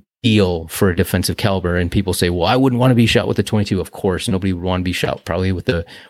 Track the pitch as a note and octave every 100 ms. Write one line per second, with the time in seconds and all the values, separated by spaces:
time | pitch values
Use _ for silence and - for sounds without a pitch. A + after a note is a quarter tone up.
0 | _ _ A#2+ G#2+ F#2 E2+ D#2+ - G2 F2
1 | F#2 F#2 F#2 E2 G#2+ F#2+ F2 F2 F2+ A2+
2 | F#2 F2+ F2 F2 E2+ B2+ C3+ A#2+ C3 A#2+
3 | A2+ A#2 F#2+ A2+ G2+ G#2+ G2+ G2 D#2+ -
4 | G2+ E2+ - F#2 G2 F2+ F2+ F#2 F#2 F2+
5 | - - - F2+ F#2 F2+ - E2+ - -